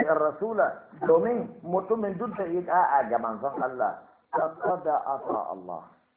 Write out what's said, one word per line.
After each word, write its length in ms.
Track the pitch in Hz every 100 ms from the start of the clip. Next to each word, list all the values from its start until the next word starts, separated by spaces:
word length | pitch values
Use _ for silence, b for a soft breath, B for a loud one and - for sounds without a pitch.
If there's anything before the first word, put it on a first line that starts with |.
| 151
"Rasula," 800 | 156 156 147 214 214 160 - - -
domin 560 | 370 165 220 240 165 -
mutumin 520 | 165 185 190 220 202 180
duk 140 | 233 180
da 60 | 180
ya 160 | 175
ɗa'a 480 | 175 175 147 139 117
ga 80 | 117
manzon 440 | 113 107 135 135
Allah, 380 | 127 127 104 82 - _ _
فقد 560 | - 160 165 202 180 151
أطاع 640 | 147 - 135 - 107 82
الله. 320 | 95 90 85 - _ _